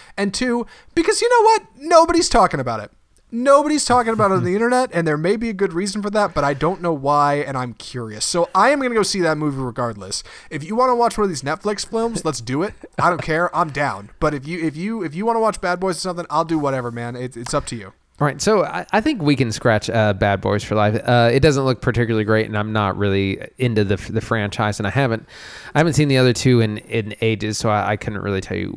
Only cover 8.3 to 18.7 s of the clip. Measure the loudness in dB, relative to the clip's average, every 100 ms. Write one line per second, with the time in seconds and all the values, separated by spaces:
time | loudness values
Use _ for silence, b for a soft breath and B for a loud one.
8.3 | 0 0 2 4 2 0 0 0 0 0
9.3 | 0 -2 -4 -6 -4 -6 -6 -10 -10 -12
10.3 | B B -12 -6 0 2 4 2 2 -2
11.3 | -2 -6 -4 -4 -6 -4 -4 -2 -2 -4
12.3 | -4 -4 -4 -4 -6 -14 -2 0 0 -2
13.3 | -2 0 0 -2 -2 -4 -4 -10 -4 -2
14.3 | -2 -6 -6 -4 -4 -6 -6 -6 -4 -2
15.3 | 0 0 -2 -4 -2 -2 -4 -6 -8 -4
16.3 | -2 0 0 0 -2 -4 -6 -8 -8 -10
17.3 | -10 -4 -4 -4 -8 -12 -20 _ -4 -2
18.3 | 0 2 2 2